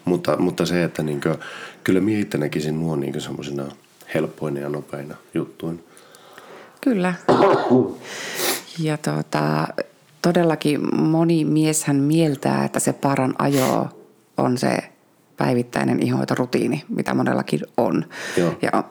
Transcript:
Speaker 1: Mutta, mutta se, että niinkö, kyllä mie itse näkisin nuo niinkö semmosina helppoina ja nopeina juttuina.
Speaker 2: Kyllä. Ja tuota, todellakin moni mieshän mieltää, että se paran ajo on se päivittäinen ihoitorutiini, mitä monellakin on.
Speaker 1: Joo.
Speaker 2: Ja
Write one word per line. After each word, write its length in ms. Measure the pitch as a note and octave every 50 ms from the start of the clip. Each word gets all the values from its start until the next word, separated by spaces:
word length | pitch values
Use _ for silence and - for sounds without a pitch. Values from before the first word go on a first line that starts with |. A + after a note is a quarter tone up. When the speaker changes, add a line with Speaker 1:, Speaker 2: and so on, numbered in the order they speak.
| -
Speaker 1:
Mutta, 320 | F2+ F2+ F2 - - D2+
mutta 300 | D2+ F2+ F2+ E2+ - F2
se, 180 | D#2+ F2 F2 E2+
että 180 | D#2+ - -
niinkö, 340 | D#2 D#2 D2+ C#2 - E2 D#2 D2 - - - - - - - - -
kyllä 160 | - F#2+ F#2
mie 200 | F2+ G#2+ A2 G#2
itse 180 | G2+ - - D2+
näkisin 420 | D2 D2+ - E2 D2+ D#2 D#2 D#2
nuo 160 | D#2+ E2 D#2+
niinkö 240 | C#2+ C#2 C#2 C2+ -
semmosina 440 | C2 - C#2 C#2+ C#2+ C#2+ C#2 C#2 C#2+ C#2+ C#2+ - _ _ _ - - - -
helppoina 460 | D#2 D#2 D#2+ - - D#2+ D2+ C#2+ C#2+
ja 80 | C#2+ D2
nopeina 480 | D2 D2 C#2+ - - D2 C#2 D2+ - - - - -
juttuina. 440 | E2 D#2+ - - - - E2 E2+ E2+ - - - - - - - - - - - - - - - - - - - -
Speaker 2:
Kyllä. 340 | - C#4 A#3+ F#3+ F3+ F#3 F3+ - - - - - F#3+ G3 - - - - B2 B2+ A2 F#2+ - - - - - - - - - - - - - - - - - E3
Ja 180 | D#3+ D#3 D3+ D3+
tuota, 680 | - D3 D3 D3+ D#3 - - D3+ D3+ D3+ D3+ D3+ D#3 - - - - - - _ _ _ _ _
todellakin 720 | - F3 F3 F3+ E3+ E3 D#3 D#3 - D3+ D3 - - - - -
moni 440 | D#3+ D#3 D#3+ D#3+ E3 E3 E3+ D#3+ D3+
mieshän 520 | D3 D3+ D#3 D#3 D#3 D#3 D#3 - D3+ C#3+
mieltää, 680 | C#3 C#3 D3 D#3 E3 E3 D#3 C#3 C3 - C3+ C3+ C3+ C#3
että 160 | C#3 - C3+
se 120 | - -
paran 420 | C3+ - - C#3 C#3 C#3 C3 C3 - -
ajo 500 | - C#3+ C#3 C3+ C3 C3+ B2+ A2+ - C3+ - - - - _ _ _ _ _
on 220 | - C3+ C3 B2 B2
se 200 | C3+ C3 B2 - - - - _ _ _ _ _ _ _ _
päivittäinen 640 | - C#3+ C#3 B2+ A#2+ A#2+ - - D3 C#3 C3+ B2 -
ihoitorutiini, 840 | - B2 B2+ C3 C3+ C3 C3 - B2+ B2 - - A2 A2+ - C#3+ - -
mitä 260 | A3+ - - - -
monellakin 460 | C2 - B2+ - C2 C2+ - - D2+ - - _
on. 280 | - A#2 G2 D#2+ D#3 - - - - - - -
Speaker 1:
Joo. 180 | - F2 E2+ E2 -
Speaker 2:
Ja 220 | - A#2 - - - -